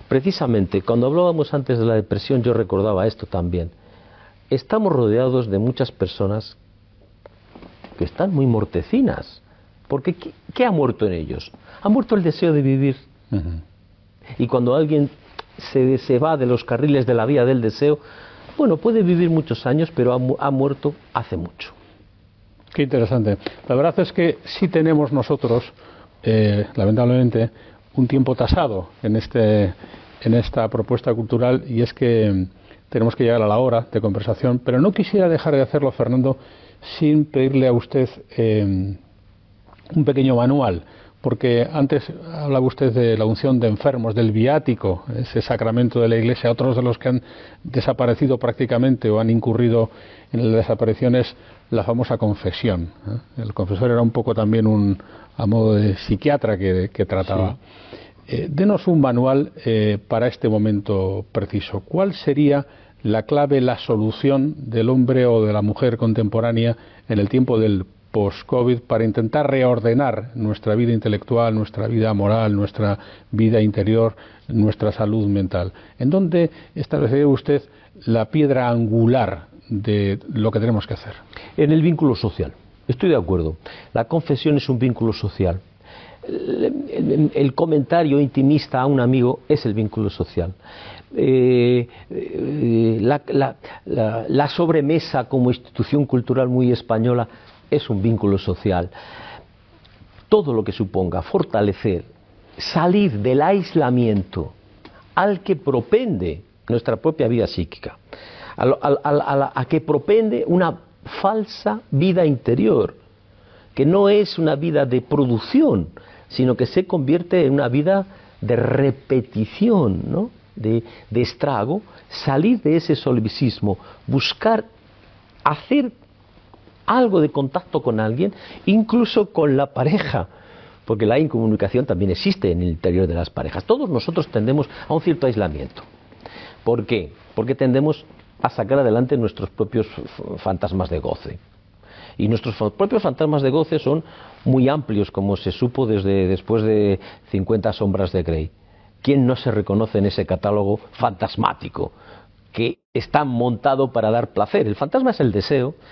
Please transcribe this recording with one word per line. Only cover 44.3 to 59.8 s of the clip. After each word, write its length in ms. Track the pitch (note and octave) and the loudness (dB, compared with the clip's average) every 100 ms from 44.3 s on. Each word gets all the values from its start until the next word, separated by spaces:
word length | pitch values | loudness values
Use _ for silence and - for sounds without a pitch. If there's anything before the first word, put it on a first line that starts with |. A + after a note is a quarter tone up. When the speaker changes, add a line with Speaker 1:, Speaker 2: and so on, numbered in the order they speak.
Speaker 2:
viático, 720 | G#2+ B2 D3+ C#3+ A#2 G2 F2 - A2+ | 2 2 2 0 -2 -2 -4 -6 -8
ese 240 | B2 A#2 | -4 -4
sacramento 600 | - A#2 A2+ A#2 A#2+ A#2+ | -4 -2 0 0 0 2
de 80 | A#2 | 2
la 80 | A2+ | 2
Iglesia, 340 | A#2 B2 A#2 | 0 0 -2
otros 240 | A#2 C3 | 0 0
de 80 | B2 | 0
los 160 | B2 A2+ | 0 -2
que 100 | B2+ | -2
han 140 | B2+ - - - - | -2 -4 -20 -20 -18
desaparecido 760 | D3 B2+ - B2 B2 A2+ C3+ B2 | -6 -4 -2 0 0 2 0 0
prácticamente 720 | - - B2 A#2+ C3 B2 A2 | -2 -2 -2 2 2 2 0
o 120 | G#2+ | 0
han 100 | A2+ | 2
incurrido 600 | A2+ A#2 A2 A#2+ A#2 A2+ - - - - | 0 0 0 2 2 0 -6 -20 -20 -8
en 180 | A#2 A#2 | -2 2
la 80 | A2 | 2
desaparición 560 | A2+ A2 A2+ G#2+ B2 | 0 0 0 0 2
es 200 | B2 A#2+ - - - - | 2 0 -6 -20 -20 -4
la 140 | A2+ | -4
famosa 340 | G#2+ A#2 A#2+ A#2 | -2 -2 -2 -2
confesión, 720 | G#2+ G2+ F#2 - A#2 F2+ E2+ - G2+ | -2 -2 -4 -2 -2 -2 -6 -10 -10
¿eh? 360 | A2+ - - | -10 -10 -10
El 120 | G#2+ | -10
confesor 360 | - F2+ F#2+ B2 | -6 -4 0 0
era 120 | A#2+ | 2
un 80 | A#2 | 2
poco 240 | A#2+ A#2 | 0 -2
también 320 | A2 G#2+ A2+ A2 | -2 0 2 2
un, 320 | G#2+ G2+ F#2+ - - - - | 2 2 -2 -8 -20 -18 -6
a 100 | G2+ | 0
modo 280 | A2+ A2 | 2 4
de 220 | G#2 G#2 F#2+ | 4 2 -2
psiquiatra 640 | - G#2 - - A2 F#2+ | -4 -2 0 0 0 -2
que, 320 | F#2+ F#2 F#2 | 0 0 -2
que 140 | - - | -4 -2
trataba. 500 | F#2+ F#2 F#2 F#2+ B2+ | -2 -2 -2 -2 -4
Speaker 1:
Sí. 400 | - - - - - - - | -16 -20 -20 -20 -20 -20 -10
Speaker 2:
Eh, 220 | B2 D#3+ | -8 -6
denos 360 | D3 G3+ F#3+ F#3 | 0 2 2 2
un 140 | E3 | 2
manual, 520 | C3+ A#2+ C3 C3+ D3 - | 4 2 2 2 -2 -6
eh, 340 | A#2+ A2 | -2 0